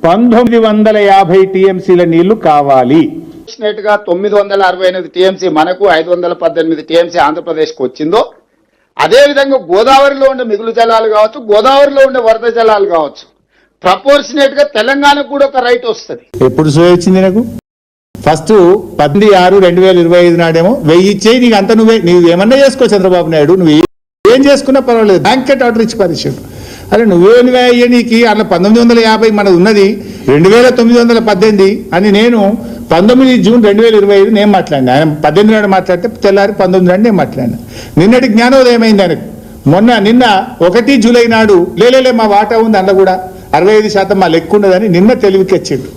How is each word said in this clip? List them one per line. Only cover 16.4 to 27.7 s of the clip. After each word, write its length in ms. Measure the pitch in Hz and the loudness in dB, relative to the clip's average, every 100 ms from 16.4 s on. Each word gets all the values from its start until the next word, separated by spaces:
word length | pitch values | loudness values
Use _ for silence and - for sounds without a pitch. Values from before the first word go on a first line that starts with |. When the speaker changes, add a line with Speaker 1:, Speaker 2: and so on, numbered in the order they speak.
Speaker 1:
ఎప్పుడు 260 | 131 - 156 | -2 0 -2
సోయి 220 | 143 175 | 2 2
వచ్చింది 280 | 175 180 185 | 2 0 0
నాకు? 260 | 190 196 233 - _ _ _ _ _ | 0 -2 -4 -10 _ _ _ _ _
ఫస్ట్ 380 | - - 156 151 220 175 202 - - | -6 -4 -4 0 2 4 2 -4 -4
పద్దెనిమిది 340 | 147 202 214 | -2 0 2
ఆరు 240 | 190 180 196 | 2 4 2
రెండు 220 | 185 175 | 2 2
వేల 180 | 190 180 | 2 2
ఇరవై 200 | 170 175 | 2 2
ఐదు 180 | 175 170 | 2 0
నాడేమో 440 | 170 165 175 269 | 0 0 0 -2
వెయ్యి 280 | 151 170 190 | 0 2 2
ఇచ్చేయి, 300 | 196 214 254 | 0 0 2
నీకు 160 | 247 208 | 2 0
అంత 160 | 196 | 0
నువ్వే, 260 | 220 220 226 | 2 2 2
నువ్వు 320 | 170 175 170 | 2 2 2
ఏమన్నా 260 | 175 208 269 | 2 2 2
చేసుకో 280 | 277 - | 2 2
చంద్రబాబు 460 | 233 202 185 180 160 | 0 0 0 0 0
నాయుడు, 220 | 160 143 | -2 0
నువ్వు 220 | 185 170 151 - _ _ _ 202 | 2 2 2 0 _ _ _ 0
ఏం 180 | 254 277 | 2 2
చేసుకున్న 260 | 277 277 269 | 0 0 -2
పర్వాలేదు. 400 | 240 233 214 180 | 0 -2 0 0
బ్లాంకెట్ 440 | 160 262 254 269 | 0 -2 -2 -2
ఆర్డర్ 200 | 240 226 | -2 -2
ఇచ్చి 160 | 220 - | -4 -4
పారేసాడు. 360 | 185 151 147 120 - - - - - | -6 -4 -8 -10 -16 -20 -20 -20 -6
అరే 100 | 208 | -2
నువ్వేమివే 580 | 226 175 185 240 247 247 | 0 2 4 4 2 2
అయ్యే, 260 | 247 | 2